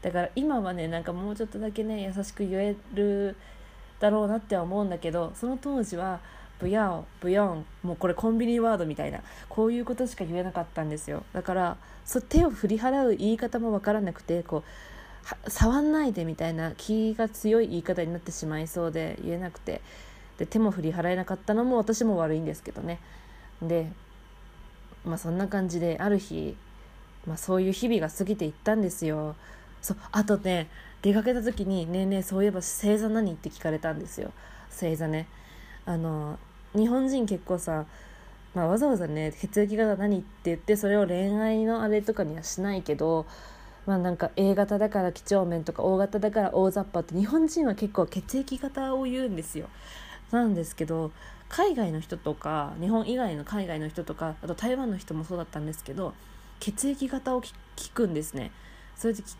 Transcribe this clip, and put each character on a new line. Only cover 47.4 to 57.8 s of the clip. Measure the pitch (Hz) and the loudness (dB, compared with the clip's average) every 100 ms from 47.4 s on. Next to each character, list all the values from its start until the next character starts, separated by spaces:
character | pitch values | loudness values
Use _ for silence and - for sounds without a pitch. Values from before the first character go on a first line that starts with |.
| 311 | 4
人 | 330 277 | 2 0
は | 202 | 0
結 | 208 | 0
構 | 202 170 | 2 0
血 | 190 - 262 | -2 -4 -4
液 | 269 262 | -4 -6
型 | 269 269 269 262 | -6 -4 -2 -2
を | |
言 | 262 254 254 | 0 -2 -2
う | |
ん | 175 | -4
で | |
す | 160 151 | -6 -8
よ。 | - - - - - - - | -10 -14 -18 -16 -16 -18 -2
な | 240 | 2
ん | 226 | 4
で | 180 160 | 2 0
す | - | -4
け | 160 | -2
ど、 | 160 156 - - - - | 0 -2 -6 -16 -18 -4
海 | - 403 | 2 4
外 | 254 185 | 4 0
の | 156 | -2
人 | - 165 | -4 -4
と | 156 156 | -4 -4
か、 | 151 156 143 165 | -2 -2 -2 -2
日 | 180 | 0
本 | 220 214 | 2 2
以 | 254 | 0
外 | 220 147 | -2 -4
の | 147 | -4
海 | 208 185 | -4 -4
外 | 156 | -4
の | 156 | -4
人 | 175 | -6
と | 160 | -6
か、 | 160 165 156 | -4 -6 -6
あ | 170 | -8
と | |
台 | 170 226 254 | -4 -2 -2
湾 | 254 | -2
の | 190 | -4
人 | - 156 | -4 -6
も | |
そ | 160 | -4
う | 175 | -6
だ | 165 | -6
っ | |
た | 151 | -6
ん | 151 | -6
で | |
す | 156 | -8
け | - 151 | -8 -6
ど、 | 180 - - - - - | -6 -8 -16 -20 -20 -8
血 | 208 202 277 | -6 -2 -2
液 | 277 269 | 0 -2
型 | 269 262 254 | -2 -2 -2
を | |
き-、 | - - - | -4 -12 -16
聞 | - | -14